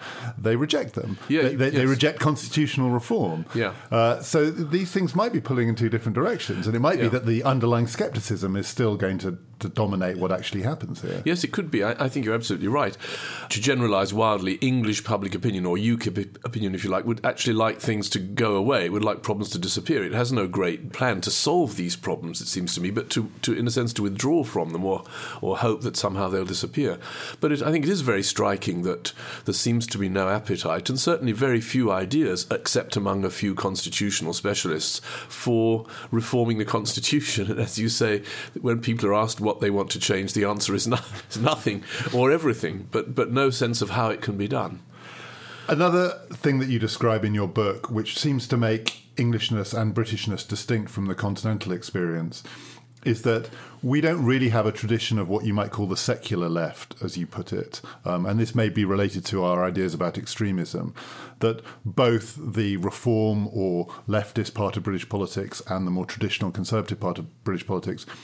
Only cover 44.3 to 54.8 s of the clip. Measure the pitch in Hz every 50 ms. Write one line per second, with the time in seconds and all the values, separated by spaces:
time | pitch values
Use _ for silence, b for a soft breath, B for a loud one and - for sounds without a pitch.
44.3 | 101 98 101 104 135 123 101 87 87 90 - - B B B B B B B B
45.3 | B B B B B B B B 160 147 175 180 170 180 180 175 - - - -
46.3 | - - - 151 139 131 131 131 123 113 110 107 - - 120 117 110 107 98 107
47.3 | 104 104 101 87 80 110 104 101 95 - - - 123 110 107 - - - - 151
48.3 | 139 127 120 - 131 120 117 110 113 110 110 - - - - - - - 123 120
49.3 | 117 107 - - 117 107 98 - - 113 110 107 90 120 110 - 110 104 - 110
50.3 | 98 87 - - - - - - 123 110 104 110 - 98 98 95 90 - - 101
51.3 | 101 - - 110 107 95 - 92 90 87 - - - 95 87 85 82 82 82 82
52.3 | - - - B B B B B B B B B B - - 135 113 113 - 127
53.3 | 113 113 113 - B B B B B B B 127 135 151 147 156 170 175 131 117
54.3 | 131 131 131 120 110 117 104 110 104 -